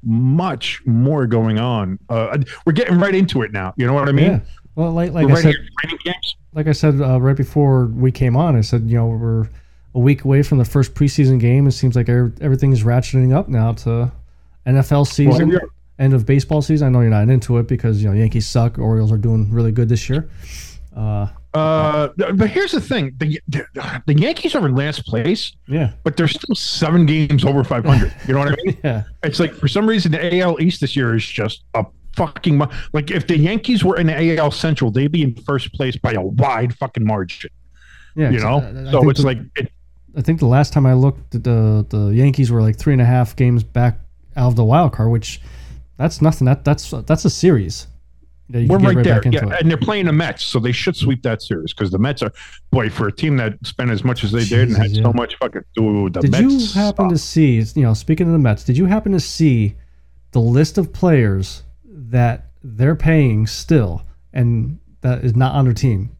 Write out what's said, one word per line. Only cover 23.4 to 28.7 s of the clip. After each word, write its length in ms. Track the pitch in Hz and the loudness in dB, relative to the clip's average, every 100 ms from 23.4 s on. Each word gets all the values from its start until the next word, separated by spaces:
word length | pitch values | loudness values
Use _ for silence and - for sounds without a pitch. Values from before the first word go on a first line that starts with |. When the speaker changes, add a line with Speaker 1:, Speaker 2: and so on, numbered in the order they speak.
| - | -6
Speaker 1:
the, 180 | 147 - - - 127 156 | -8 -8 -12 -12 -6 0
the 80 | |
Yankees 400 | 147 214 330 330 | 2 2 -2 -4
are 100 | 294 165 | -2 0
in 80 | 127 | 0
last 320 | 143 151 - | -2 -6 -6
place, 460 | 120 135 214 - - - | -4 -2 -2 -4 -14 -8
Speaker 2:
Yeah. 260 | 147 135 - | -4 -4 -4
Speaker 1:
but 140 | - 151 | -6 0
they're 100 | 160 | -2
still 260 | - - | -2 -6
seven 540 | 226 - - 160 170 160 | -6 -6 -4 0 4 4
games 360 | 156 147 147 143 | 2 2 2 2
over 180 | 139 | 0
five 200 | 123 123 | 0 -2
hundred. 300 | 127 120 104 - - | 2 2 2 -4 -4
You 80 | 135 | -2
know 60 | |
what 80 | 143 | 0
I 60 | 135 | -2
mean? 140 | 180 | -4